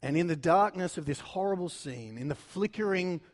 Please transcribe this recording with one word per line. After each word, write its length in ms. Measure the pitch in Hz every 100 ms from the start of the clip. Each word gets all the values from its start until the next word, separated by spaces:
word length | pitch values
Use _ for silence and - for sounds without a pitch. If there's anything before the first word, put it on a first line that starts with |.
And 160 | 131 151
in 100 | 175
the 100 | 160
darkness 600 | 160 175 202 190 180 -
of 80 |
this 160 | 147 143
horrible 480 | - 190 196 190 180
scene, 500 | - 143 123 110 110
in 100 | 135
the 60 |
flickering 840 | 143 - - 208 208 214 190 185 175 -